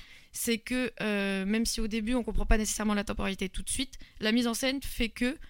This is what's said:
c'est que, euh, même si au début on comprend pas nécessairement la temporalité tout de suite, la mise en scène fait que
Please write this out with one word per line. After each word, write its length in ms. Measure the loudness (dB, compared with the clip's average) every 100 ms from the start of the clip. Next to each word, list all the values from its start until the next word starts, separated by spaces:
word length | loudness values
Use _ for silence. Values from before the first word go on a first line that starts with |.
| -16 -20 -14
c'est 260 | -4 0 0
que, 320 | 0 -2 -2 -2
euh, 440 | -2 0 0 0 0
même 180 | 0 0
si 160 | 0
au 60 | -2
début 260 | -2 0
on 100 | 0
comprend 220 | 0 2 4
pas 140 | 4
nécessairement 340 | 4 0 2
la 100 | 2
temporalité 460 | 0 -2 -2 -2 -4
tout 140 | -4
de 60 | -4
suite, 260 | -4 -4 -8 -16 -4
la 120 | 2
mise 140 | 4 2
en 80 |
scène 260 | 2 0 0
fait 260 | -2 0 0
que 260 | 2 0 0 -8